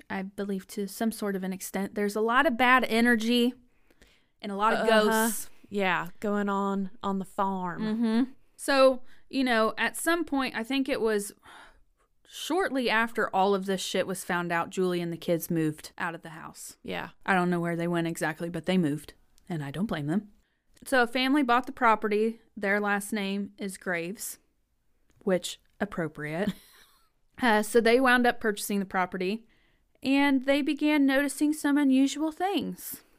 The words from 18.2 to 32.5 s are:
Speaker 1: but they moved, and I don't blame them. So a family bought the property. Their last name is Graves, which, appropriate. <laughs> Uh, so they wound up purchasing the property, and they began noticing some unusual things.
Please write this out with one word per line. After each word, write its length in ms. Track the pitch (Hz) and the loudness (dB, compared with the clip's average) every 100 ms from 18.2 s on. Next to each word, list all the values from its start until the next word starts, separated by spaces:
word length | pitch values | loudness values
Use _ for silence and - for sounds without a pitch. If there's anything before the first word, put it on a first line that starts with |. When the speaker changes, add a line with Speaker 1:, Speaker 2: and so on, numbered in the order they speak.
| 156 160 170 | -4 -4 -6
Speaker 1:
but 180 | 170 160 | -4 0
they 120 | 185 | 2
moved, 360 | 156 151 - - _ _ - | 2 -2 -8 -20 _ _ -10
and 140 | 170 | -8
I 80 | 143 | -6
don't 160 | 143 220 | -6 -4
blame 200 | 165 143 | -4 -2
them. 220 | 185 - _ _ _ _ _ | -2 -4 _ _ _ _ _
So 180 | - 262 | 0 2
a 40 | 233 | 2
family 360 | 262 262 294 | 0 2 2
bought 240 | 247 240 254 | 4 0 0
the 60 | |
property. 680 | - 240 214 214 208 226 226 _ - | 0 2 2 0 0 0 -4 _ -6
Their 240 | 196 208 | -2 0
last 320 | 208 202 202 | 0 -2 -2
name 400 | 220 196 196 202 - | -4 -2 -4 -6 -8
is 180 | 202 190 | -10 -8
Graves, 600 | - 175 170 226 - - _ _ _ _ _ _ _ _ | -6 -4 -4 -8 -12 -14 _ _ _ _ _ _ _ _
which, 400 | - 180 - - _ _ | -2 -2 -2 -12 _ _
appropriate. 720 | 202 - 160 151 151 156 208 - | -8 -4 -6 -6 -8 -4 -4 -4
<laughs> 40 | - - _ _ _ _ _ - | -16 -20 _ _ _ _ _ -2
Uh, 220 | 254 214 | 2 2
so 160 | 214 240 | 4 4
they 180 | 220 247 | 6 6
wound 300 | 262 247 240 | 6 6 4
up 100 | - | 2
purchasing 400 | 226 208 - 202 | -2 -2 -4 -4
the 60 | 196 | -2
property, 580 | 196 180 185 185 226 - _ _ _ _ _ | -2 -2 -2 -4 -4 -10 _ _ _ _ _
and 400 | 254 277 285 269 | 0 4 4 2
they 180 | 262 285 | 2 2
began 420 | 285 294 302 302 | 0 0 2 4
noticing 480 | 269 269 285 - 294 | 4 4 0 0 0
some 240 | 302 294 285 | 0 2 2
unusual 540 | 277 262 269 285 320 | 4 4 4 0 -4
things. 720 | 311 370 | -2 -2